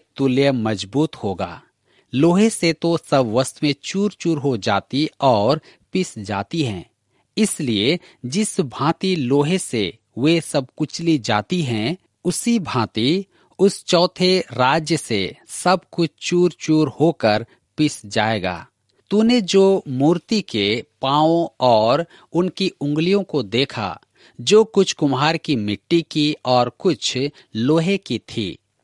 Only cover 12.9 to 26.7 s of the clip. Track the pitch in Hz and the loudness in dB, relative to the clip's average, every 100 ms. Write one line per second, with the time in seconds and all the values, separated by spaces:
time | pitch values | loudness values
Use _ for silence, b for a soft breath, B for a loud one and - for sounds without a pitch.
12.9 | - 123 180 196 b b b 196 - - | -2 0 0 -4 b b b 0 0 -2
13.9 | 175 180 - 180 185 - 113 127 160 151 | 2 2 0 0 0 -2 0 2 2 0
14.9 | 160 - 107 92 - - - 180 185 - | -4 -2 -4 -4 -8 -16 -4 0 0 -2
15.9 | - 165 _ - 175 180 - - 156 147 | -4 -4 _ -4 0 0 0 0 0 0
16.9 | - 151 - 110 107 113 b b - 151 | 0 0 2 0 0 -2 b b -2 -2
17.9 | - 101 110 107 110 90 85 - _ _ | -2 -6 -2 0 0 -4 -6 -12 _ _
18.9 | _ - 202 226 247 185 196 190 190 147 | _ -4 0 4 2 2 4 4 2 -2
19.9 | 127 147 170 - 220 - 110 101 117 - | 0 2 2 0 -4 -2 -2 0 -2 -6
20.9 | _ 135 147 156 170 165 - 127 110 110 | _ -2 2 2 2 0 0 4 4 4
21.9 | 143 165 b b 165 180 - 190 - 147 | 2 -2 b b -2 -2 -2 -4 -4 -4
22.9 | 147 170 202 190 147 104 113 139 - 98 | -2 0 0 0 -4 -2 -2 -2 -4 -8
23.9 | - _ b b b 120 208 220 202 185 | -8 _ b b b 2 4 4 2 0
24.9 | - 147 131 151 165 - 127 104 101 - | 0 0 0 0 -2 -2 -4 -2 -6 0
25.9 | 170 160 156 151 147 - 127 120 | -2 0 -2 -2 -2 0 2 0